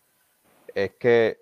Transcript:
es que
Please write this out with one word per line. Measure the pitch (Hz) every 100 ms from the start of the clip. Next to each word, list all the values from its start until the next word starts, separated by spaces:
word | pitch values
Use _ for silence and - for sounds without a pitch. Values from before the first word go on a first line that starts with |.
| _ _ _ _ _ _ -
es | 101 98 -
que | 123 117 113 -